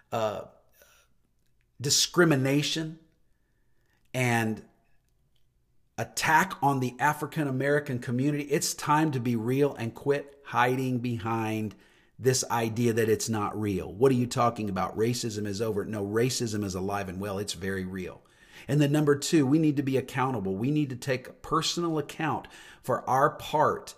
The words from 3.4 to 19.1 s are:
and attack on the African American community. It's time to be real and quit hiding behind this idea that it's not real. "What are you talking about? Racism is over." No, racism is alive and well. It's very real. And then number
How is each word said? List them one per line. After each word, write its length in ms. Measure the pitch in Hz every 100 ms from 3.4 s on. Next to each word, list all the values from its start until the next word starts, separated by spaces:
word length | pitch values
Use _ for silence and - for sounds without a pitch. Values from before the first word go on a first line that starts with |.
| _ _ _ _ _ _ _
and 480 | 127 123 117 110 101 - _ _ _ _ _ _ _ _ _ _ _ _ -
attack 560 | 120 - 151 156 185 -
on 180 | 139 135
the 140 | 127 123
African 480 | 143 151 147 160 143
American 500 | 131 135 147 147 120
community. 460 | 127 120 143 147
It's 320 | 147 131 - -
time 360 | - 151 160
to 80 | 131
be 160 | 120 117
real 380 | 113 135 143 123
and 200 | 113 -
quit 400 | 143 143 - - -
hiding 540 | 123 123 131 131 123
behind 720 | 123 113 110 113 110 110 107 - _ _ _ -
this 240 | 120 127 -
idea 420 | 117 117 110 120
that 160 | 113 110
it's 180 | 104 -
not 320 | 107 104 104
real. 320 | 107 92 76
"What 200 | 95 135
are 40 | 127
you 120 | 123
talking 420 | 131 120 117 107
about? 260 | 92 92 -
Racism 520 | 113 120 120 104 104
is 160 | 98
over." 200 | 113 101
No, 220 | 98 107 101
racism 580 | 110 127 123 117 104
is 120 | 101 92
alive 340 | 95 101 92
and 100 | 92
well. 200 | 101 95
It's 140 | 101
very 320 | 82 95 98 92
real. 360 | 95 87 - _ _ - - -
And 120 | 143
then 100 | 143
number 240 | 147 147